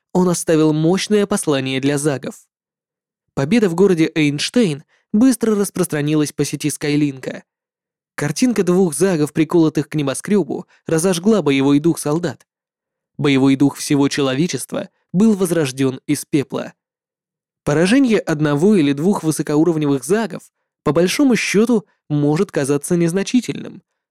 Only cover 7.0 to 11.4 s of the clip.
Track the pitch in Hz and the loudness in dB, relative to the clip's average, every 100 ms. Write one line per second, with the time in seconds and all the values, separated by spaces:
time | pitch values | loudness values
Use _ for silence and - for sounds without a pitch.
7 | 147 131 - - - _ _ _ _ _ | -2 -4 -12 -14 -16 _ _ _ _ _
8 | _ - 147 - 254 214 180 180 185 143 | _ -8 -6 -2 0 0 2 2 2 2
9 | 190 165 147 - 151 170 160 156 - 156 | 0 0 -2 -2 0 2 2 0 -4 -4
10 | 139 131 - 208 143 - - _ - 160 | -4 -6 -2 -2 -2 -6 -12 _ -4 -2
11 | 185 170 190 214 | 0 0 2 2